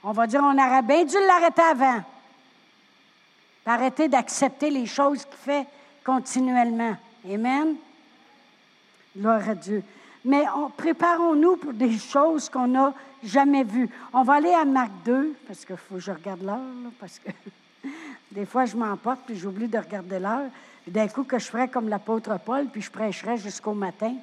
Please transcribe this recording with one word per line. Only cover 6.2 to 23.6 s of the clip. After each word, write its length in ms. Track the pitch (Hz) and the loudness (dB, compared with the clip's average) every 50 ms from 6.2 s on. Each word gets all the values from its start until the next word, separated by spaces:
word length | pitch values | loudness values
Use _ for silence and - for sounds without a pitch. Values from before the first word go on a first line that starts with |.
| 254 - - 262 254 254 254 247 240 240 226 226 233 226 208 - - - - _ - 185 | -2 -2 -2 0 0 2 2 2 2 2 0 -2 -2 -4 -4 -6 -10 -20 -20 _ -12 -8
Amen. 460 | 196 208 226 247 262 277 311 320 311 - - - - _ _ _ _ _ _ _ _ _ _ _ _ _ _ _ _ _ _ _ _ _ _ _ _ 190 | -6 -4 -2 0 0 2 0 0 -2 -4 -8 -20 -20 _ _ _ _ _ _ _ _ _ _ _ _ _ _ _ _ _ _ _ _ _ _ _ _ -4
Gloire 320 | 202 220 226 220 196 214 | 0 2 2 2 0 -2
à 60 | 220 | -4
Dieu. 280 | 185 - 190 214 208 190 - - - - - - _ _ | -6 -4 -4 -4 -4 -4 -8 -18 -20 -20 -20 -20 _ _
Mais 220 | 233 277 285 294 214 226 | 2 2 2 2 0 -2
on, 140 | 285 294 269 | -4 -4 -6
préparons-nous 880 | - - - 330 320 330 339 349 349 330 339 339 311 294 302 349 370 339 | -6 -4 -2 -2 0 2 2 2 2 4 2 2 4 6 6 6 4 2
pour 160 | - 294 247 | -2 -10 -2
des 240 | 214 254 240 226 214 | 0 0 2 2 0
choses 520 | - - - 277 285 330 330 302 - - | -6 0 2 4 4 4 4 0 -4 -4
qu'on 180 | - 254 254 247 | -4 -2 0 0
n'a 260 | 254 262 269 277 269 - - - - - | 4 4 2 2 2 -4 -16 -20 -20 -16
jamais 420 | - 214 180 269 277 285 285 277 262 | -14 0 2 4 4 6 4 4 2
vues. 260 | 214 196 247 254 - - - - - - | 0 0 -2 -2 -2 -4 -10 -18 -2 0
On 100 | 247 262 | 2 4
va 120 | 226 285 | 4 4
aller 180 | 285 302 349 359 | 4 4 4 4
à 100 | 330 311 | 4 4
Marc 280 | 277 269 262 247 214 196 185 170 | 4 2 2 0 -2 -4 -8 -2
deux, 320 | 226 247 262 277 311 294 - - | 0 0 0 0 -2 -4 -8 -14
parce 200 | - 196 - - | -18 -18 -18 -14
qu'il 100 | - 190 | -14 -14
faut 200 | 170 - - 196 | -14 -14 -12 -14
que 60 | 180 | -12
je 100 | 175 196 | -8 -8
regarde 320 | 190 156 165 196 190 175 190 | -10 -8 -8 -12 -10 -8 -6
l'heure, 140 | 196 202 240 | -6 -6 -6
là, 320 | 262 262 254 247 247 240 226 _ | -8 -10 -14 -14 -14 -16 -16 _
parce 220 | 208 175 - - | -20 -20 -20 -16
que 100 | _ 208 - - _ 208 _ _ _ _ _ _ | _ -14 -14 -14 _ -20 _ _ _ _ _ _
<laughs> 80 | - 269 277 320 330 294 262 - _ _ | -14 -14 -14 -14 -16 -16 -18 -20 _ _
des 140 | 202 202 202 | -10 -10 -10
fois, 180 | 190 - 247 262 | -4 0 0 0
je 140 | 233 196 226 | 0 -2 -4
m'emporte 420 | 226 214 302 294 - 226 262 262 - | -4 -4 -4 -4 -4 -6 -6 -6 -8
puis 120 | - 226 185 | -12 -12 -10
j'oublie 300 | 165 202 190 196 226 240 | -8 -8 -6 -6 -6 -4
de 100 | 214 220 | -4 -4
regarder 420 | - - 208 196 175 180 196 185 | -6 -6 -10 -12 -10 -8 -8 -6
l'heure. 300 | 185 196 226 262 285 262 - - - - - _ _ | -4 -4 -4 -4 -6 -8 -12 -18 -20 -20 -20 _ _
Puis 80 | - | -6
d'un 160 | 175 220 214 202 | -2 -2 -2 -2
coup, 160 | - 262 277 | -2 -6 -6
que 160 | 254 - 240 | -4 -4 -4
je 60 | 208 | -4
ferais 220 | - - 226 254 254 | -6 -4 -4 -4 -2
comme 220 | 254 247 226 220 | -2 -4 -4 -4
l'apôtre 480 | 208 196 202 - 220 226 220 208 214 180 | -4 -6 -4 -4 -4 -4 -2 -4 -8 -6
Paul, 280 | - 214 247 269 285 247 | -4 -4 -4 -4 -4 -4
puis 140 | - 220 | -6 -10
je 100 | 190 - | -12 -12
prêcherais 460 | - 196 220 214 180 - - 190 240 233 | -8 -6 -6 -4 -4 -6 -6 -6 -6 -4
jusqu'au 360 | 190 208 185 - | -6 -10 -14 -8